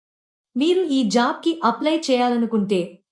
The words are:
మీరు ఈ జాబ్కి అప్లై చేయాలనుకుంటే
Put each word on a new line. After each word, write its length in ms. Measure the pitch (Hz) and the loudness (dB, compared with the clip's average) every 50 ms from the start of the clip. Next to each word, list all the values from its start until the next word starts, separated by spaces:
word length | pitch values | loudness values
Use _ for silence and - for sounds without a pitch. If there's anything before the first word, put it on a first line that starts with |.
| _ _ _ _ _ _ _ _ _ _ - | _ _ _ _ _ _ _ _ _ _ -4
మీరు 260 | 240 285 339 359 370 | 0 0 2 2 2
ఈ 200 | 370 320 269 269 247 196 185 | 0 0 0 0 2 2 2
జాబ్కి 440 | 240 240 277 320 320 - 330 320 320 - | 2 2 0 -2 -2 -2 -4 -2 0 0
అప్లై 320 | 233 233 240 - 302 311 311 | 0 0 0 0 0 0 0
చేయాలనుకుంటే 840 | 320 - 262 240 247 247 240 240 233 220 226 214 196 202 208 180 175 - - - _ _ | 0 0 0 2 2 0 0 0 0 0 0 -2 0 0 0 -2 -2 -4 -10 -18 _ _